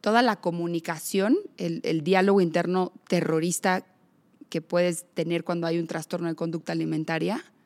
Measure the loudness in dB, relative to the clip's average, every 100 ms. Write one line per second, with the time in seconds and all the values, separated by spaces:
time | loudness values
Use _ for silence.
0 | 2 4 4 2 -4 -2 -2 -4 -4 -8
1 | -2 0 4 2 0 -6 -6 -4 -2 -2
2 | 2 4 6 6 4 2 0 0 -2 -6
3 | _ 0 2 0 0 0 0 -2 -4 _
4 | _ _ _ _ -8 -8 -2 0 2 0
5 | -8 -6 -2 -2 -2 -4 -2 -2 -2 -6
6 | -6 -6 -4 -4 -4 -6 -6 -4 -2 -4
7 | -2 -2 -2 -4 -8 _